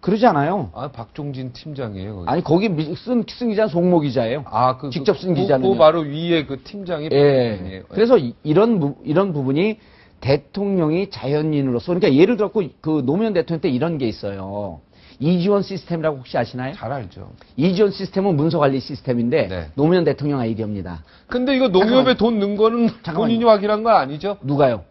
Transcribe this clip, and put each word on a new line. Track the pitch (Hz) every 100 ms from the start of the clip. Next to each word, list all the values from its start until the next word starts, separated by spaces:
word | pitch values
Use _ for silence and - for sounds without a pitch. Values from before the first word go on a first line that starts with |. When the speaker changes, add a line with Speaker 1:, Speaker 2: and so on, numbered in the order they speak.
Speaker 1:
그러지 | - 208 240
않아요. | 165 143 196 113
Speaker 2:
아, | 95 139
박종진 | 120 113 - 143 135 131
팀장이에요, | 120 - 139 120 98 95 104
거기. | 87
Speaker 1:
아니, | 139
거기 | 156 160 214
미-, | 156 156
쓴, | 202 - 247 -
쓴 | - 240
기자 | 202 220
송모 | 160 180 175
기자예요. | 147 123 113 135 123
Speaker 2:
아, | 107 127 127
그, | 143
Speaker 1:
직접 | 131 135
Speaker 2:
그, | 185
Speaker 1:
쓴 | 185
Speaker 2:
그, | 156
Speaker 1:
기자는. | 196 139 127
Speaker 2:
그 | 123
바로 | 156 165
위에 | 151 147 170 170 135
그 | 135
팀장이 | - 202 185 165 156
Speaker 1:
예. | 139 143 135 120
Speaker 2:
박종진이에요. | 104 87 95 92
Speaker 1:
그래서 | - 233 247
이-, | 127 -
이런 | 151 151 226 220
부-, | 143 -
이런 | - 151 196
부분이 | 147 131 139 202 214 _ _ - _
대통령이 | 127 147 - - 202 190 156 165 196
자연인으로서, | - 131 147 156 147 135 120 113
그러니까 | 180 180 135
예를 | 175 233
들어서 | 202 220 170 -
그 | 156 156
노무현 | 127 165 226
대통령 | 185 160 165
때 | 160
이런 | 127 160 160
게 | 123
있어요. | 104 104 98 95 101 104 80 _ _ - -
이지원 | 147 180 175 202
시스템이라고 | 185 190 - 170 156 143
혹시 | 127 156
아시나요? | 120 123 127
Speaker 2:
잘 | - 113
알죠. | 139 101 - 98 - - -
Speaker 1:
이지원 | 160 180 208
시스템은 | 190 190 - 196 156
문서 | 156 165
관리 | 147 135
시스템인데 | - 151 - 120 117 151 104
Speaker 2:
네. | 92 78
Speaker 1:
노무현 | - 151 180
대통령 | 156 135 147 143
아이디어입니다. | 117 107 107 104 90 85 80 - _
Speaker 2:
근데 | 247 254 262
이거 | 262
농협에 | 185 214
Speaker 1:
잠깐만. | 254 262 247
Speaker 2:
돈 | 220 226
넣은 | 202 202
거는 | 220 233 226
Speaker 1:
잠깐만요. | - - 160
Speaker 2:
본인이 | 226 226
확인한 | 233 214 208 214
건 | 226
아니죠? | 214 131 147 185 202
Speaker 1:
누가요? | 127 143 139 113 85